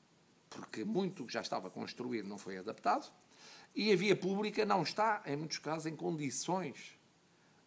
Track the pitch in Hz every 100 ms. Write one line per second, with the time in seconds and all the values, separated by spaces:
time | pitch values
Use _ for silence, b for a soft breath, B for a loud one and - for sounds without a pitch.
0 | _ _ _ _ - - - - 104 113
1 | 190 - 120 117 110 113 95 117 110 -
2 | 123 120 98 104 92 95 95 110 - 269
3 | - - - B B B B - 208 190
4 | 202 175 180 196 214 - 208 202 151 -
5 | 220 208 - 143 156 - 147 160 156 156
6 | 175 165 147 120 - 185 160 113 - -
7 | _ _ _ b b b